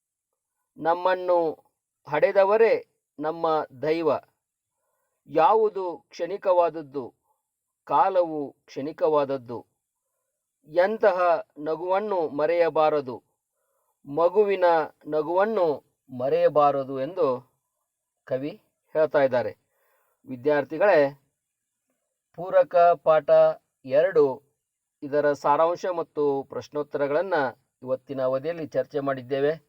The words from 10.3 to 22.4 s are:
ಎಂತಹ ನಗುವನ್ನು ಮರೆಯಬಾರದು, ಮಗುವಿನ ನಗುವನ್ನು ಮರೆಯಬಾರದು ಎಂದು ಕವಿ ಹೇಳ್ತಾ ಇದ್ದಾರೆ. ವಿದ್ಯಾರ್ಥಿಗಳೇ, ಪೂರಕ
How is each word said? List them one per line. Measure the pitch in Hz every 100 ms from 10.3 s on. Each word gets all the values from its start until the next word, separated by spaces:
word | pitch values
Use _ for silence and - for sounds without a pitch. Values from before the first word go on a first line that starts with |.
| _ _ _ _
ಎಂತಹ | 156 190 220 214 185 175 160 - -
ನಗುವನ್ನು | 151 160 180 190 214 190 151
ಮರೆಯಬಾರದು, | 143 156 170 165 151 156 151 127 117 _ _ _ _ _ _ _ _ 135 143
ಮಗುವಿನ | 175 185 202 190 175 165 151 _ -
ನಗುವನ್ನು | 156 156 175 208 214 170 131 - _ - 127
ಮರೆಯಬಾರದು | 131 165 170 147 143 139 131 135
ಎಂದು | 139 180 147 123 - _ _ _ _ _ _ _
ಕವಿ | - 131 143 208 _ _ _
ಹೇಳ್ತಾ | 156 151 156
ಇದ್ದಾರೆ. | 139 127 110 - _ _ _ _ _ _ -
ವಿದ್ಯಾರ್ಥಿಗಳೇ, | 127 131 147 135 156 208 170 139 143 _ _ _ _ _ _ _ _ _ _ _
ಪೂರಕ | -